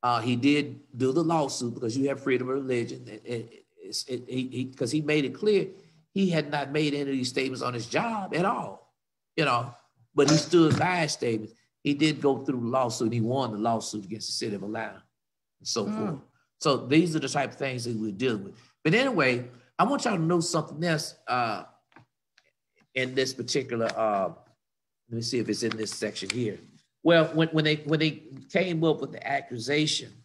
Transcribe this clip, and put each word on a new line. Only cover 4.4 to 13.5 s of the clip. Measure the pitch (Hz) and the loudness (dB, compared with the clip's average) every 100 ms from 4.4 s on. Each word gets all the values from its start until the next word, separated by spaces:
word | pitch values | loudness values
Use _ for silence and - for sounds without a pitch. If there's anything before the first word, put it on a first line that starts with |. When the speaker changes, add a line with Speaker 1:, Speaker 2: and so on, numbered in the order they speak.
| 127 | -4
Speaker 1:
he, | 123 127 | -4 -6
'cause | - 120 | -4 -2
he | 156 | 0
made | 147 151 | 2 2
it | 135 | 0
clear | - 214 202 - - - _ _ | 0 2 2 2 -8 -20 _ _
he | 196 190 | 0 2
had | 160 147 | 2 0
not | 147 139 | -2 -2
made | 151 151 | 0 0
any | 143 | 0
of | 139 | 0
these | 135 123 | -2 -2
statements | - 135 127 | -2 -2 -2
on | 127 | -4
his | 120 - | -4 -2
job | 139 233 220 190 147 | -2 -2 -4 -4 0
at | |
all, | 190 131 104 98 _ _ _ _ _ - | 0 0 -4 -12 _ _ _ _ _ 0
you | 147 | 2
know, | 120 120 - _ _ _ | 2 -2 -10 _ _ _
but | 139 139 | 2 6
he | 156 | 6
stood | - 175 160 127 | 6 6 8 6
by | 165 180 | 2 0
his | 151 | 0
statements. | - 123 110 107 - _ _ 135 | -2 0 -2 -4 -16 _ _ -2
He | |
did | 143 156 139 | 2 2 4
go | 139 135 | 2 2
through | 135 127 | 0 -2
the | 117 | 0
lawsuit. | 131 123 117 113 | 0 0 0 0
He | 117 | 0
won | 113 131 123 | 0 0 -2